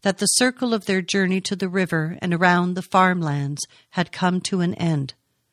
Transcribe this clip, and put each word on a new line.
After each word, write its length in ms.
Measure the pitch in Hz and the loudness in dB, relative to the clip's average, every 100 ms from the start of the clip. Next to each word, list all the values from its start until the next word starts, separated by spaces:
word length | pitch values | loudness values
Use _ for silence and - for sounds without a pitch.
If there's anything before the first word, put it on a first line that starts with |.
| 196 | -2
that 140 | 185 | 0
the 80 | 196 | 0
circle 440 | - 254 247 247 | 2 0 0 -2
of 140 | 220 - | -2 0
their 160 | 190 | -2
journey 400 | 170 196 185 190 | 0 0 0 0
to 140 | - 185 | -2 -4
the 120 | 185 | -2
river 480 | 190 180 160 156 - | -2 0 0 -2 -4
and 100 | 180 | -2
around 440 | 170 180 175 180 180 | 2 4 4 2 -4
the 80 | |
farmlands 800 | - 185 185 180 156 143 139 143 - _ _ | 0 4 4 2 -2 -2 -4 -6 -10 _ _
had 220 | 180 170 | -6 -4
come 280 | - 180 180 | -2 0 0
to 220 | - 190 | -2 -2
an 140 | 175 - | -2 0
end. 400 | 170 147 131 - _ _ _ | 0 0 -4 -10 _ _ _